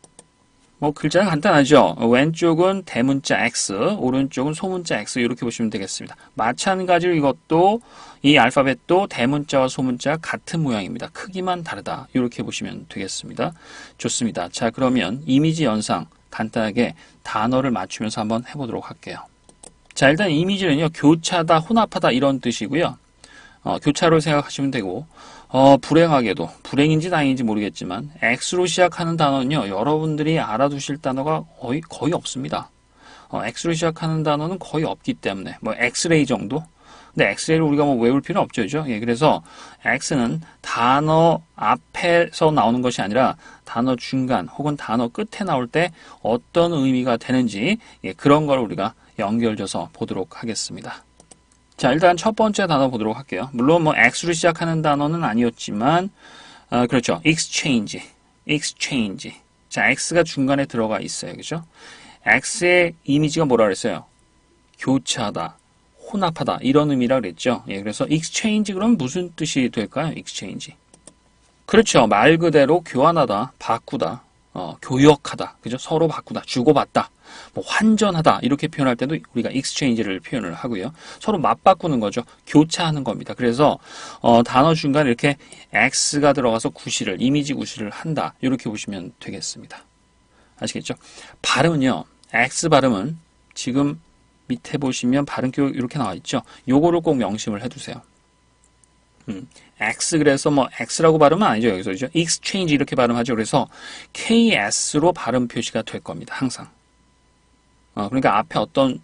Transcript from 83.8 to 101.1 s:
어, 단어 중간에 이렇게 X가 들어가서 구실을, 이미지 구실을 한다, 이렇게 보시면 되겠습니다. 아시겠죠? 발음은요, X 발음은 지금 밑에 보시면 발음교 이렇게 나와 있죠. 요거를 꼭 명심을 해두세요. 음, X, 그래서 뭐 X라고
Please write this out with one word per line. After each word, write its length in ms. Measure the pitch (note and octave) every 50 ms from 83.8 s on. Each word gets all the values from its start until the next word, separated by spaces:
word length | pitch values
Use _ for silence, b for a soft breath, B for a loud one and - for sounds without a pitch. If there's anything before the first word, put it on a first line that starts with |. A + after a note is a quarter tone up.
| B B B B B B B B
어, 220 | B A#2 A#2+ A#2
단어 320 | A#2 - - B2+ C#3+ E3 E3
중간에 340 | D#3+ - C#3+ C3+ D3+ D3+ B2+
이렇게 280 | A#2 - - C#3+ C#3 - B B B B B B
X가 600 | B G2+ A2+ C3+ - - - - - D3 C#3+ C#3+
들어가서 380 | C3+ C#3+ B2+ A#2 A2+ A2+ - -
구실을, 480 | - - - B2 - - A#2 G#2+ F#2 -
이미지 340 | A2+ C3 C#3+ D3 C#3 D3 C3
구실을 360 | A#2+ A#2 - - A#2+ A2 G2+
한다, 440 | - - - E3 D#3 C3 F2 D#2 - _
이렇게 280 | - B2+ C3 B2 - A#2+
보시면 440 | G#2+ G#2+ - - G2+ F#2 F2+ F2+ - -
되겠습니다. 640 | - - G2+ G2 - - - - G#2+ - - - - _ _ _ _ _ _ _ _ _ b b b b b b
아시겠죠? 360 | B2 A2+ - G#2+ - - B2 - B B B B B B B B
발음은요, 640 | - - - B2+ D3 E3+ E3 C#3+ C3 C3 A#2 D#2 - _ _ _ _ _
X 360 | - A2+ B2 C3+ - - - D#3+
발음은 480 | D#3 C3+ C3+ C3 A2+ F#2 G2+ D3 E3 E3 _ _ _ _ _ _ -
지금 460 | - - C3 A#2+ C#3 C#3+ C#3+ D#3 E3 _ _ _ _ _ _ _ _ _ -
밑에 300 | B2+ A#2+ - - - D3
보시면 480 | C#3+ C3 B2 - - B2 C3 C#3+ D3
발음교 420 | - - - B2+ C3 B2 D3 C#3 C#3
이렇게 280 | - C3+ A#2+ B2 - D3+
나와 140 | A#2+ G2 F2+
있죠. 280 | E2 - - - A#2+ - B B B B
요거를 360 | A#2+ C3 C#3+ D#3+ F3 E3+ E3+
꼭 120 | E3 E3+ D3
명심을 480 | B2+ G#2+ F#2+ G#2 A2 - A#2 G#2 G2+
해두세요. 400 | A#2+ B2 - C#3 - - - B2 - _ _ _ _ _ _ _ _ _ _ _ _ _ _ _ _ _ _ _ _ _ _ _ _ -
음, 180 | G2+ F#2 - - b b b b b b
X, 380 | G#2+ A2 A#2 - - - E3+ D#3
그래서 320 | D3 D3 C3+ C3+ - D#3+
뭐 180 | D3 C#3 B2 - - -
X라고 400 | A#2 - - - E3 D#3+